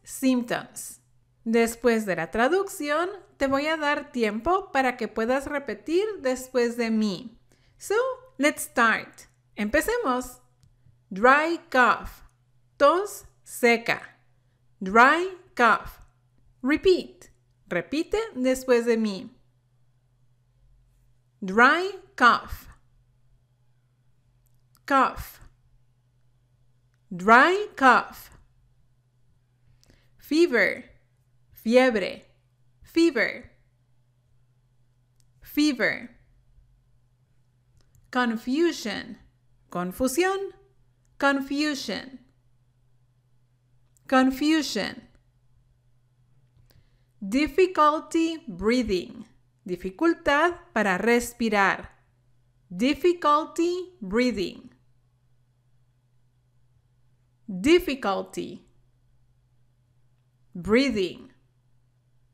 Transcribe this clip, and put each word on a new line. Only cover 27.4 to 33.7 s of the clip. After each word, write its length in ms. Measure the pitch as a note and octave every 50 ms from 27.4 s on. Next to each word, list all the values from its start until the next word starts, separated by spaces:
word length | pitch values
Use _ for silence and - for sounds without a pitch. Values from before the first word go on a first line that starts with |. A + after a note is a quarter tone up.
| C#4 E4 F#4 G4+ G#4 G#4 -
cough. 540 | - C4+ C4 A#3 G3 - - - - - - - - _ _ _ _ _ _ _ _ _ _ _ _ _ _ _ _ _ _ _ _ _ _ _ _ _ _ _ _ _ _ - _ _ _ _ _
Fever. 640 | - - C#4+ D#4 F4 E4 B3+ A3+ F#3 E3+ - - - - - _ _ _ _ _ _ _ _ _ _ _ -
Fiebre. 720 | - - A3+ A#3 B3 B3+ C4 A#3 G#3+ F3+ - - - - _ _ _ _ _ _ _ _ _ _ _ -
Fever. 680 | - - E4 E4 E4+ C#4 A#3 F#3+ - - - - - _ _ _ _